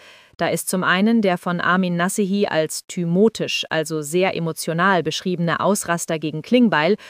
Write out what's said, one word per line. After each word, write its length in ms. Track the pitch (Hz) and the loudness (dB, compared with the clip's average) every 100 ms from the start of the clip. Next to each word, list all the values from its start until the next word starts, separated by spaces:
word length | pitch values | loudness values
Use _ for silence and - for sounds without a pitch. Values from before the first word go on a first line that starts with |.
| - - _ - | -20 -20 _ -2
Da 100 | 170 | 0
ist 200 | 165 - | 0 -2
zum 160 | 185 | -2
einen 380 | 151 180 214 233 | 0 2 4 4
der 160 | 196 175 | 2 0
von 240 | 180 175 | -2 -2
Armin 340 | - 180 180 175 | 0 2 0 0
Nassehi 520 | 180 - 185 202 202 | -2 0 -2 0 0
als 400 | 156 156 - - | 0 -2 -6 -10
thymotisch, 800 | 190 170 175 220 - 143 - - | -6 0 4 2 2 -6 -4 -4
also 320 | 160 156 156 | -4 -4 -6
sehr 340 | 147 180 185 - | -2 0 0 0
emotional 680 | 165 156 - 165 190 180 | -6 -6 -4 0 2 2
beschriebene 560 | 151 - 190 175 165 147 | 0 -4 -4 -2 -2 0
Ausraster 580 | 175 208 - 170 - 165 | 0 0 -2 -4 -2 -4
gegen 240 | 156 156 | -4 -8
Klingbeil 540 | - 247 233 156 160 208 - | 0 4 4 4 2 0 -2